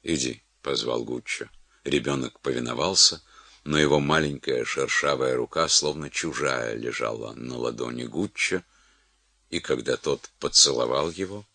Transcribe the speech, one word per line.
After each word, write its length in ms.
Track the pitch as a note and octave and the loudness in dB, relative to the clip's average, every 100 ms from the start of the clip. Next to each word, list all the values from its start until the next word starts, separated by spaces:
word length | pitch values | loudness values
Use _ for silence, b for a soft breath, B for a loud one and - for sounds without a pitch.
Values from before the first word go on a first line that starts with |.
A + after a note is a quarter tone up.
"Иди", 400 | - D#2 B1+ A1 _ _ | -2 -2 -2 -6 _ _
позвал 440 | - C2+ A#1+ A#1+ A#1 | -4 -2 0 -2 -4
Гуччо. 440 | B1 - - - - _ b C#2 | -8 -6 -8 -8 -16 _ b 0
Ребёнок 560 | C#2 C#2 C#2 B1 _ | 0 0 -2 -4 _
повиновался, 800 | C#2 B1 A#1+ A#1+ E2 F#2+ - E2 B B B B | -4 -4 -4 -2 0 4 4 4 B B B B
но 160 | D2 D2+ | 0 4
его 220 | D2+ D2 | 6 4
маленькая 640 | C#2+ D#2 D2+ C#2 - B1 A#1+ | 4 2 2 -2 -2 -2 0
шершавая 720 | C2 C2 - D2 C2+ C2 B1+ | -2 0 2 2 2 2 0
рука, 320 | A#1+ - D#2+ | -2 0 2
словно 400 | - D2+ D2 D2 | 2 2 -4 -6
чужая, 680 | - E2 B1 C#2+ B1+ A#1 A1 | -4 -4 -2 0 0 -2 -4
лежала 580 | A#1+ A#1 A1+ A1+ A1+ | -4 -2 -4 -4 -8
на 240 | A1+ B1 B1 | -10 -8 -4
ладони 460 | A#1+ A#1 B1 B1 | -4 -2 -6 -6
Гуччо, 600 | A#1+ C#2 G2+ - - F#2 - b b b b b b _ _ | -6 -4 -4 -2 0 0 -4 b b b b b b _ _
и 120 | E2+ | -6
когда 340 | - C2 A#1 B1 | -2 -2 0 -2
тот 340 | D#2 C#2 - _ | 0 -2 -4 _
поцеловал 680 | C#2+ - C#2+ B1 B1 C2 D#2+ | 2 4 6 4 2 0 0
его 360 | E2+ F#2+ G#2 G#2 | -4 -8 -8 -14